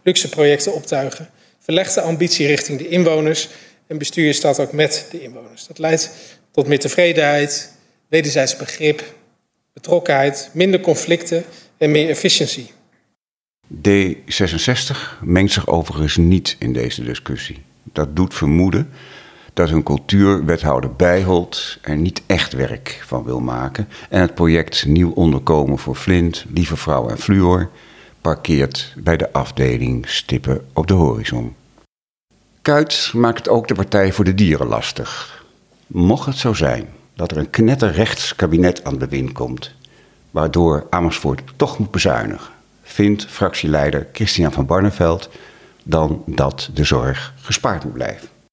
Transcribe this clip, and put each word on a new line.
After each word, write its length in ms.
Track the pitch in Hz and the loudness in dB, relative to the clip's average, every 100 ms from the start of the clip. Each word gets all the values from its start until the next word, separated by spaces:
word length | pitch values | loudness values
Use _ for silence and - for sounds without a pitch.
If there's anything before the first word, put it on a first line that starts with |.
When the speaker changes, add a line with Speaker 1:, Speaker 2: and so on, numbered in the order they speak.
Speaker 1:
luxe 260 | - - 156 | 0 0 0
projecten 440 | - 147 147 - | 2 4 4 0
optuigen. 560 | 160 - 143 135 - 160 _ _ _ | -4 -4 -4 -4 -8 -16 _ _ _
Verleg 340 | - 165 185 | -2 0 0
de 80 | - | -2
ambitie 460 | 165 160 170 - 147 | -2 0 0 0 2
richting 300 | 143 - 135 | 0 -2 -8
de 100 | - | -2
inwoners 640 | 170 170 156 151 160 - - - _ _ | 2 2 2 2 -2 -4 -12 -20 _ _
en 100 | 156 | -10
bestuur 280 | 143 - 151 | -6 0 0
je 80 | |
stad 260 | 139 147 135 | 2 0 0
ook 120 | 139 | -2
met 360 | 147 151 - - | 0 0 0 -8
de 100 | 170 | -14
inwoners. 460 | 120 120 120 - - | -16 -18 -20 -20 -20
Dat 100 | 160 | -6
leidt 340 | 160 160 - - - - _ | 0 0 -2 -10 -20 -20 _
tot 160 | - 139 | -2 2
meer 120 | 143 | 0
tevredenheid, 920 | 143 - 175 165 147 147 147 - - - _ _ _ | 0 2 2 4 2 2 0 -4 -10 -18 _ _ _
wederzijds 500 | 160 147 143 131 - | 0 2 0 0 -2
begrip, 460 | 131 - 151 147 - - _ _ _ _ _ | -10 -2 -2 -2 -6 -20 _ _ _ _ _
betrokkenheid, 760 | - - 175 175 139 139 139 - | -20 0 0 2 2 2 -2 -8
minder 280 | 156 190 185 | 0 2 2
conflicten 640 | 185 147 - 170 - 170 175 - - _ | 2 0 0 -2 -2 -4 -6 -14 -20 _
en 140 | 156 | 2
meer 180 | 151 160 | 2 0
efficiëntie. 600 | 147 185 - 151 - 113 _ _ _ _ _ _ _ _ _ _ 78 | 0 0 0 0 -4 -12 _ _ _ _ _ _ _ _ _ _ -2
Speaker 2:
D 80 | 101 101 95 - - | 2 4 2 -2 -8
zesenzestig 920 | - 92 80 - 127 - 135 - - | -2 0 0 0 -2 -2 -6 -8 -10
mengt 300 | - 87 98 | 2 4 4
zich 140 | - - | 2 0
overigens 500 | 85 78 76 76 - | 0 0 -2 0 4
niet 380 | 85 92 - - | 4 4 2 -6
in 140 | 62 | -4
deze 300 | 60 62 62 | -2 -4 -6
discussie. 600 | 60 62 - 64 - - - _ - | -8 -8 -8 -8 -10 -14 -20 _ -10
Dat 220 | - 71 73 | -4 -2 0
doet 180 | 92 | -2
vermoeden 560 | - 73 80 95 101 151 - - - - - - | 0 2 4 4 2 -2 -8 -20 -20 -20 -20 -12
dat 160 | - 82 | -2 2
hun 140 | 80 | 2
cultuurwethouder 1120 | 76 71 - 98 98 95 76 82 78 65 65 62 | 0 -2 2 4 6 4 2 0 0 0 -2 2
Bijholt 840 | 90 90 92 90 87 - - - | 2 4 2 2 0 -6 -10 -10
er 160 | - 76 | -6 -2
niet 240 | 87 - - | -2 -2 -2
echt 280 | 90 - | -2 -2
werk 480 | 64 64 57 - - - | -4 -4 -6 -12 -14 -8
van 180 | 64 | -8
wil 160 | 58 64 | -4 -4
maken 500 | 62 62 65 65 104 - - | -4 -4 -6 -6 -8 -10 -4
en 120 | 98 | 0
het 140 | 87 - | 0 2
project 500 | 82 82 78 - - | 4 4 2 -4 2
Nieuw 260 | 82 87 | 4 4
Onderkomen 680 | - 82 67 - 78 69 69 | 4 4 4 2 2 2 -2
voor 180 | - 65 | -4 -6
Flint, 500 | - 90 85 - - | 0 2 2 -2 -4
Lieve 220 | - 80 78 | -2 -2 -2
Vrouw 340 | - 67 58 | -2 -2 -2
en 80 | 55 | -4
Fluor 520 | - 98 90 90 87 - - - - _ | 0 4 4 4 0 -6 -20 -20 -20 _
parkeert 720 | 80 76 - 73 67 - - - | -4 -2 0 2 2 -2 -10 -6
bij 200 | 90 80 | -2 0
de 140 | - | 0
afdeling 800 | 139 131 - 65 62 62 62 62 | -4 -4 -2 0 0 -2 -4 -4
Stippen 560 | - - 64 67 65 - | -6 -4 -4 -2 -4 -4
op 140 | - 80 | -4 2
de 60 | |
Horizon. 640 | 92 73 55 55 60 58 - _ _ _ _ _ _ _ _ _ _ | 4 4 0 -4 -6 -6 -10 _ _ _ _ _ _ _ _ _ _
Kuyt 500 | - 147 151 - - | 2 2 2 -2 -2
maakt 360 | 120 117 117 - | 0 2 0 2
ook 180 | 117 113 | 2 2
de 60 | |
Partij 380 | - 98 104 95 | -2 0 2 2
voor 120 | - 95 | 4 2
de 100 | 95 | 4
Dieren 320 | 98 73 62 | 4 4 0
lastig. 760 | 55 - - - - - - - _ _ _ _ | -2 -4 -8 -10 -10 -14 -18 -20 _ _ _ _
Mocht 380 | 90 87 131 - | 0 2 2 -2
het 120 | 131 | -2
zo 160 | 123 | -2
zijn 360 | 98 73 58 - - _ - | 0 0 -2 -6 -16 _ -8
dat 160 | 85 | -6
er 60 | 78 | -4
een 120 | 76 | -2
knetterrechts 840 | - 113 135 110 78 107 - - - | 2 2 4 2 2 0 -2 -6 -2
kabinet 480 | 90 82 90 90 | 0 4 2 2
aan 80 | - | -4
het 180 | 67 67 | -6 -4
bewind 220 | - 65 | -4 -6
komt, 400 | 64 62 127 - - _ _ _ _ _ | -6 -8 -8 -14 -20 _ _ _ _ _
waardoor 560 | 80 78 85 82 73 - | -2 0 2 2 2 0
Amersfoort 520 | 87 82 - 73 67 - - | -2 0 -2 -4 -4 -8 -2
toch 240 | 147 - | -2 -2
moet 120 | 104 | -4
bezuinigen, 600 | 90 95 - 110 - - - _ _ | 0 0 0 -2 -8 -14 -20 _ _
vindt 420 | - - 104 104 - | -10 0 2 2 -4
fractieleider 800 | - 95 - 78 76 73 71 - | -4 -2 -2 0 0 2 -2 -6
Christian 380 | - - - 82 | -4 -2 0 0
van 140 | - 67 | 0 0
Barneveld 640 | 87 101 - 85 82 - - - - - _ - | 2 0 2 0 0 -4 -18 -20 -20 -20 _ -2
dan 360 | 78 78 78 - | 0 0 -2 -4
dat 440 | - 67 65 - | -2 -2 -2 -8
de 100 | - | -2
zorg 500 | 76 67 - - - - | 0 0 0 -4 -8 -16
gespaard 420 | - - 123 87 | -8 -4 -4 -4
moet 100 | - | -8
blijven. 340 | 62 62 - - _ _ | -8 -8 -10 -18 _ _